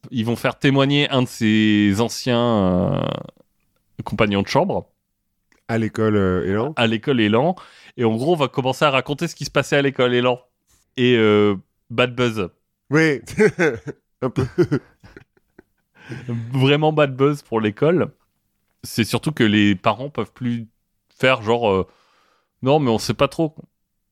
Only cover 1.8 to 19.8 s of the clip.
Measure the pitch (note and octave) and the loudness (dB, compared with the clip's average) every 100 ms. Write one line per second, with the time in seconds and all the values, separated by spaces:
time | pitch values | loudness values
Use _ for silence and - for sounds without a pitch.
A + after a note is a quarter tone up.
1.8 | G#2 G2 A#2 - C3 A#2+ A#2+ G#2+ F#2 F2+ | 2 2 -2 -4 -2 0 2 2 2 2
2.8 | F#2 F2+ G1+ - - _ _ _ _ _ | 0 -2 -4 -8 -12 _ _ _ _ _
3.8 | _ - - G#2+ G#2+ G2 G2 C3+ F#3+ G2 | _ -16 -10 -2 0 0 0 -2 -2 -4
4.8 | - _ _ _ _ _ _ _ - A2+ | -8 _ _ _ _ _ _ _ -6 -4
5.8 | A2 - A2 G#2 F#2+ F#2 F2 G#2 C#3 C#3 | -2 -2 0 2 2 0 -2 -2 -4 -2
6.8 | A2+ A2 D3 B2 G#2+ A2 D#3+ F3+ - - | -2 -2 -2 0 2 2 0 -4 -14 -20
7.8 | - - A2+ A2 C#3+ E3+ C3 - B2+ B2+ | -18 -2 -2 0 0 0 0 -2 -4 0
8.8 | D3+ C3 - C#3+ E3+ - - D3 - C#3+ | 0 0 -2 -6 -6 -8 -4 -4 0 0
9.8 | C#3 C3+ B2 B2 B2 B2 _ _ _ _ | 0 0 2 2 0 -2 _ _ _ _
10.8 | _ - B2 A#2 G#2+ G#2 G#2 F#2+ - _ | _ 0 2 4 4 4 4 0 -8 _
11.8 | _ A#2 B2 A#2+ B2 A2 F2 - _ _ | _ -2 -2 0 -2 -2 -6 -10 _ _
12.8 | _ D3+ D#3+ C3+ - C3+ G#3 - D#3+ A2+ | _ 0 2 -2 -6 0 0 2 -2 -2
13.8 | D3 - _ _ C3 C#3 C3 - D#3+ C#3 | -10 -16 _ _ -4 -2 -2 0 0 -2
14.8 | - _ - - - _ _ - _ _ | -6 _ -20 -20 -20 _ _ -20 _ _
15.8 | _ _ - B2 B2 A#2 A#2 C3 C3+ D3 | _ _ -18 -14 -10 -8 -6 0 2 4
16.8 | D#3 D3+ C#3+ B2+ C#3 C#3+ - A2+ G#2+ - | 2 2 0 0 0 0 -4 -2 -2 0
17.8 | D3 F3 C3+ - _ _ _ _ _ _ | 0 0 -2 -8 _ _ _ _ _ _
18.8 | - - A2 A#2+ D#3 D3 A2 G#2 G#2 F#2+ | -8 -4 -2 -2 -4 0 2 4 4 2